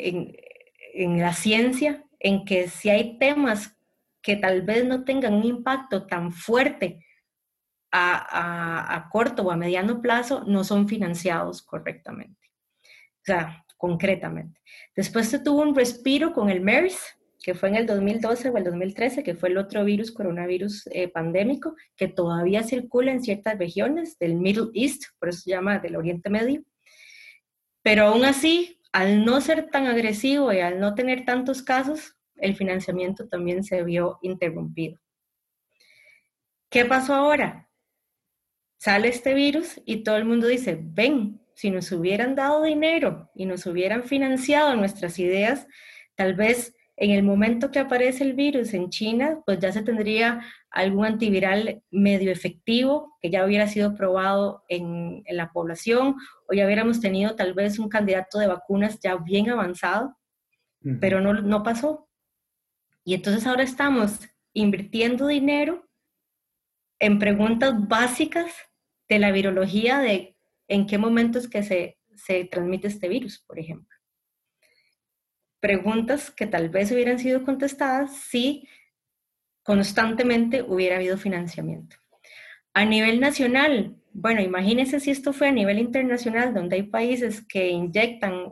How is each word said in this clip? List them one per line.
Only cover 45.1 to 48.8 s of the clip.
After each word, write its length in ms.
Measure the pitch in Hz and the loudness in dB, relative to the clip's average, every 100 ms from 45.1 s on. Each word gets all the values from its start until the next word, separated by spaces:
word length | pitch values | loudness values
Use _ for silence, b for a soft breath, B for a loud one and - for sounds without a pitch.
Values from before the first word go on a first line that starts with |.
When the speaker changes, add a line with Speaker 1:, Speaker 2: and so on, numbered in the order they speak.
| 175 | -2
Speaker 1:
ideas, 480 | 180 190 214 277 - B B B B - | 0 2 0 -2 -6 B B B B -4
tal 180 | 190 | -2
vez 400 | 185 220 240 - _ _ - | 2 2 0 -2 _ _ -2
en 120 | 208 | 2
el 100 | 202 | 4
momento 480 | 196 196 220 233 277 | 4 4 2 2 0
que 80 | 277 | -2
aparece 460 | 269 254 254 262 | 0 2 2 0
el 100 | 269 | -2
virus 400 | 262 285 277 208 | 0 0 0 -2
en 160 | 185 | -4